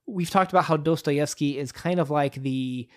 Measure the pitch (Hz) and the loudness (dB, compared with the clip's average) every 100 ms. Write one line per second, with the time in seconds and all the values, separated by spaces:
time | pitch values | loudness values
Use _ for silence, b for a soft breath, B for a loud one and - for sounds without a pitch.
0 | - 190 170 190 190 180 165 156 156 160 | -8 -4 0 2 4 2 4 2 2 0
1 | 151 143 147 - 143 139 131 - 170 180 | 0 0 0 -2 -2 -2 -6 -6 -2 0
2 | 143 147 139 135 135 131 127 127 120 | 0 0 0 -2 -4 -2 -4 -6 -10